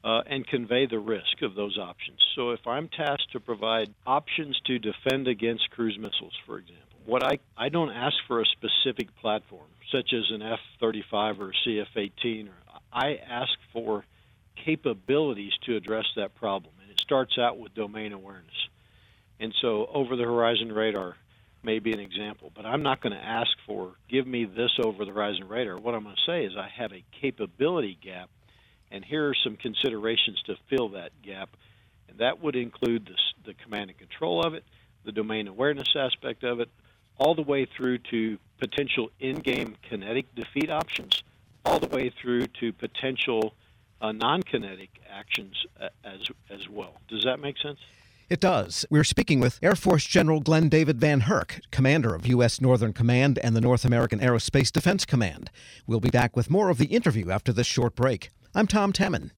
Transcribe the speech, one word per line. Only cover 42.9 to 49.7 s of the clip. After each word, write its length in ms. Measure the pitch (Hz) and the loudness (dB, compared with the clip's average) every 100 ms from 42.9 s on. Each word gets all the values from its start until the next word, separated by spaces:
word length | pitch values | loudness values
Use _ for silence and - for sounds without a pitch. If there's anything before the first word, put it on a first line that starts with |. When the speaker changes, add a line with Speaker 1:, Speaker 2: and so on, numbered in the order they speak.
| - 131 127 - 113 110 _ _ _ _ _ | -4 -4 -2 0 2 0 _ _ _ _ _
Speaker 1:
uh, 120 | 110 | -6
non-kinetic 760 | 110 117 170 185 123 98 95 98 - - | 0 2 2 0 -4 -4 -12 -18 -20 -18
actions, 560 | 98 101 - 98 - - - | -16 -4 -4 -4 -8 -8 -8
uh, 80 | 104 _ | -12 _
as, 160 | 107 95 - - _ | -18 -10 -12 -12 _
as 200 | 101 95 | -16 -12
well. 260 | 104 95 - - | -10 -12 -16 -12
Does 160 | 110 | -2
that 160 | 127 127 | 0 0
make 180 | 143 135 | -6 -6
sense? 220 | 147 143 - _ - _ _ | -8 -10 -20 _ -20 _ _
Speaker 2:
It 80 | 175 | 2
does. 480 | 190 151 90 - - | 4 2 0 -4 2
We're 140 | 151 | 4
speaking 380 | - - 262 143 | 4 2 4 4
with 180 | 123 - | 4 4
Air 120 | 170 | 2